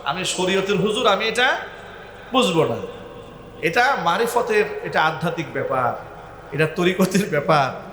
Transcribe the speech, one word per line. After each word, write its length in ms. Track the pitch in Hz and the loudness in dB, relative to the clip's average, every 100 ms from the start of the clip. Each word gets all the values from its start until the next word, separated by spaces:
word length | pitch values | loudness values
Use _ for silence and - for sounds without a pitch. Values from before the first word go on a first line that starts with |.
আমি 220 | - 175 185 | -4 -4 -2
শরীয়তের 500 | - 185 196 190 196 | 0 2 2 2 2
হুজুর, 320 | 202 214 226 | 2 2 2
আমি 200 | 196 220 | 2 2
এটা 300 | 226 254 330 - - - - - - - | 2 2 0 -4 -14 -16 -16 -18 -18 0
বুঝবো 340 | 254 202 165 131 | 2 4 4 2
না। 100 | 110 - - - - - - - - | 0 -6 -12 -14 -16 -18 -18 -18 -6
এটা 360 | 160 240 254 247 | 0 2 2 2
মারিফতের, 640 | 170 180 233 240 240 214 202 - | 0 0 0 0 2 2 2 -2
এটা 200 | - 180 | -2 2
আধ্যাত্মিক 500 | 160 156 170 165 143 | 2 2 -2 -2 -6
ব্যাপার, 520 | 143 123 131 120 110 - - - - - | -4 -2 0 0 -2 -10 -16 -16 -18 -10
এটা 160 | 139 151 - | 0 0 2
তরিকতের 500 | 180 190 185 196 202 | 2 4 4 4 2
ব্যাপার। 560 | 147 143 156 131 110 - | 0 4 4 4 -2 -12